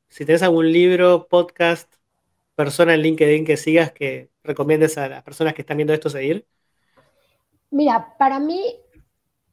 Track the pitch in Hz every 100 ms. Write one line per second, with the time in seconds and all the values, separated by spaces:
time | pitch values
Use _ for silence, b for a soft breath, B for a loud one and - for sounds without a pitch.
0 | _ - 147 165 185 165 160 165 180 180
1 | 180 175 170 175 175 - 170 165 - _
2 | _ _ _ _ _ - 147 139 170 160
3 | 156 156 151 151 156 147 160 160 160 -
4 | 139 131 131 _ 151 143 143 156 156 156
5 | 135 135 - - 160 151 - 147 151 156
6 | 156 139 135 185 - _ _ _ _ _
7 | _ _ _ _ _ _ _ 285 294 226
8 | - - 269 269 302 349 466 - _ _
9 | _ _ _ _ _